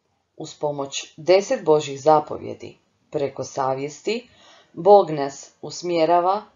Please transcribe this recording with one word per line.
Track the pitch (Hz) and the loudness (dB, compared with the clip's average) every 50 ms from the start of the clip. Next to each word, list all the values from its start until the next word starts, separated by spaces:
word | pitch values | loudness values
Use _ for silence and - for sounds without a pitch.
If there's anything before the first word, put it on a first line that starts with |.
| _ _ _ _ _ _ _ | _ _ _ _ _ _ _
Uz | - 160 - - | -16 -16 -16 -12
pomoć | - 156 147 147 143 139 139 - - - - _ | -8 -8 -6 -6 -6 -8 -8 -8 -12 -12 -14 _
deset | - 147 170 185 196 196 - 269 - - | -4 2 4 4 4 2 0 -4 -2 2
Božjih | 156 151 151 135 139 135 135 | 2 2 2 2 -2 -8 -2
zapovjedi, | 135 156 156 151 151 - - - 113 113 113 - 104 104 - _ _ _ _ _ _ _ | 2 4 4 4 2 -2 -8 -12 -12 -12 -14 -14 -16 -18 -20 _ _ _ _ _ _ _
preko | - 151 139 131 - - 131 | -6 -6 -6 -6 -6 -10 -12
savjesti, | - - 139 131 131 135 135 139 151 151 - - 196 220 240 - _ _ _ _ _ _ _ _ _ - | -10 -6 -4 -4 -2 -4 -4 -6 -10 -12 -10 -6 -6 -6 -6 -8 _ _ _ _ _ _ _ _ _ -10
Bog | 170 170 196 208 202 180 156 | 0 6 8 8 8 6 4
nas | 156 147 139 143 143 - - - _ _ | -2 -4 -4 -6 -8 -12 -18 -20 _ _
usmjerava | - 151 - - 170 175 170 165 160 165 175 175 175 185 196 214 220 - _ | -16 -16 -14 -10 -6 -4 0 0 2 2 2 2 2 0 -2 -2 -6 -12 _